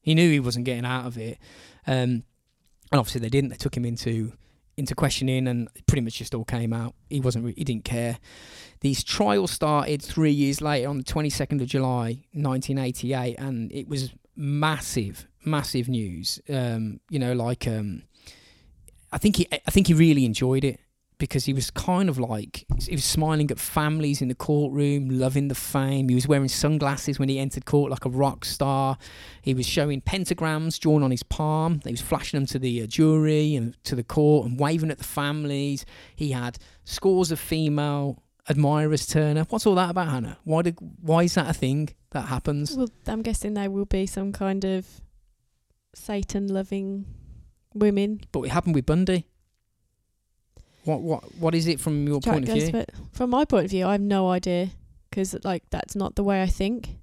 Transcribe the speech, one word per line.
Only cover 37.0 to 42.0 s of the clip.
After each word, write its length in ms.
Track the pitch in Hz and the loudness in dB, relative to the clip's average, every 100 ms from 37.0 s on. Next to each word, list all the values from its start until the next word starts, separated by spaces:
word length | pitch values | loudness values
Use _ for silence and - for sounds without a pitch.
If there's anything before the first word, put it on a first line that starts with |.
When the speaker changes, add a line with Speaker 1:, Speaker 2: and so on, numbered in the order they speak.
| 190 185 175 | 2 4 2
Speaker 1:
of 80 | 160 | -2
female 840 | - 160 156 147 147 143 139 - _ _ - | -2 0 0 0 0 0 -2 -6 _ _ -2
admirers 580 | 147 147 151 151 151 - | 4 4 4 4 2 2
turn 300 | 160 151 151 | 2 4 2
up. 160 | 160 | 0
What's 140 | 220 220 | 2 4
all 100 | 185 | 4
that 140 | 180 | 4
about, 180 | 175 165 | 0 0
Hannah? 300 | 131 113 - | -2 -4 -8
Why 200 | - 156 | 0 2
did, 160 | 175 165 | 2 -2
why 420 | - - 160 165 | -10 -12 2 4
is 100 | 175 | 4
that 140 | 175 139 | 2 0
a 40 | |
thing 360 | 160 131 143 151 - | 0 2 2 -2 -6